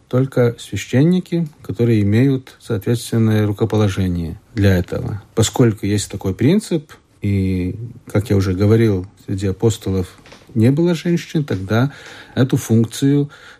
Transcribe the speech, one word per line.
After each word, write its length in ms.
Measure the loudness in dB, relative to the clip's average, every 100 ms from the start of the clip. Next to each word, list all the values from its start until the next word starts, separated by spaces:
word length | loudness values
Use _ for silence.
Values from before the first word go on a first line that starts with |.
| _
только 460 | -2 0 0 0 -2
священники, 920 | -8 -10 -2 2 4 2 0 -4 -4 -8
которые 400 | -10 -2 2 2
имеют 540 | 4 4 2 0 -6 -14
соответственное 840 | -8 -4 -2 -4 -2 0 2 2 0
рукоположение 920 | 0 0 2 0 0 -2 -2 -6 -10 _
для 220 | 0 2 2
этого. 460 | 0 -6 -6 -8 -6
Поскольку 520 | -2 0 2 2 2 -2
есть 240 | -2 -4
такой 240 | -6 -6
принцип, 580 | 0 2 2 0 -4 -6 -20 _ _
и, 520 | -2 0 0 -2 -4 -6 -12 -16 -6
как 180 | -4 0
я 60 | 0
уже 160 | 0
говорил, 520 | 0 2 4 2 0 -6 -14 -10
среди 200 | -4 -4
апостолов 720 | 0 -2 0 -4 -4 -4 -10 -20 -20 -6
не 180 | 2 2
было 240 | 4 2 0
женщин, 480 | 0 -2 -2 -4
тогда 480 | -4 -6 -2 0 0 -4 -18 -20 -8
эту 220 | -2 0 0
функцию 760 | 2 2 2 0 0 2 -2 -8 -20